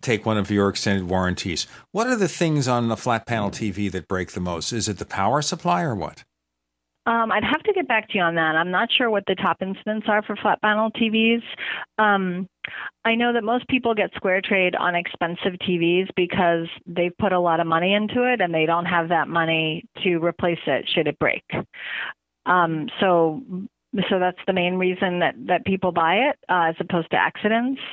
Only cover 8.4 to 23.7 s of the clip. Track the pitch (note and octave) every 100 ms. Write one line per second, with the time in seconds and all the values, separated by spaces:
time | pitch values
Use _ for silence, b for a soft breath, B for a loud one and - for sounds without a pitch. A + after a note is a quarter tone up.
8.4 | D#3+ D#3+ F3 F3+ A3+ - A#3+ G#3 G3 F#3+
9.4 | F#3 E3 F#3+ G3 - G#3+ G#3 G#3+ G#3+ G#3
10.4 | G#3+ - G#3+ G#3+ A3 A3 A3+ A3 A3+ A#3
11.4 | - - B B B - G#3+ G3+ F#3 F3+
12.4 | F#3+ _ - B B _ A3+ A3+ A#3+ A#3+
13.4 | G#3+ B3 - B3+ A#3+ A3 F3 - G3 F#3
14.4 | - G3 F3+ - F3 F3 F3 - E3+ F3
15.4 | G3 F3+ - F3+ E3+ F3+ F#3+ - F3 -
16.4 | F3 E3+ E3 - - F3 F3 F3 G#3 F3+
17.4 | F3 E3 E3 D#3+ F3+ G#3 G#3+ B3 B3 B3
18.4 | F3+ D#3+ D#3 E3+ F3 F3 E3 E3+ D3 E3+
19.4 | D#3+ D#3+ D#3+ D#3+ - - F#3+ E3+ E3+ E3
20.4 | F3+ E3+ - C3 - - D3 - C#3 -
21.4 | - - - B B B B B _ _
22.4 | - F3+ E3+ D#3+ C3+ - G3 F3 E3 D#3
23.4 | - F#3 G3